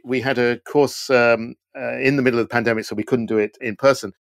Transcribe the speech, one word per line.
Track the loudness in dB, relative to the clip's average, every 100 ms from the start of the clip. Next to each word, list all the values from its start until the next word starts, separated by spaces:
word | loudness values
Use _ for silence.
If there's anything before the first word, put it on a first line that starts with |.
| -4
we | -4
had | -2 0
a | 0 0
course, | -2 2 2 0 0
um, | 2 4 2 -2 -14 _ -12
uh, | -10 -2
in | 0 2
the |
middle | 2 2
of | 0
the |
pandemic, | 0 0 -2 -4
so | -6
we |
couldn't | -2 -2 0
do | 0
it | -2 -4
in | -8 0
person. | 2 2 -2 -14